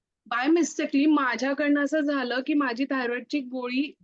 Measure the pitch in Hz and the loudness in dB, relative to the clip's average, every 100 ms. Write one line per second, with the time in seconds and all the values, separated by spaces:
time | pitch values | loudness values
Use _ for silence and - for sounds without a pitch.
0 | _ _ 214 233 269 339 277 - 302 277 | _ _ -8 -2 2 2 2 -2 -2 2
1 | 302 294 262 233 269 277 294 285 277 311 | 4 4 2 0 -2 0 2 2 2 0
2 | 294 285 240 247 262 294 269 233 269 269 | 0 0 -2 -2 0 0 0 0 -2 -2
3 | 240 240 247 294 247 254 247 247 294 - | -2 -4 -4 -6 -4 -6 -4 -2 -4 -6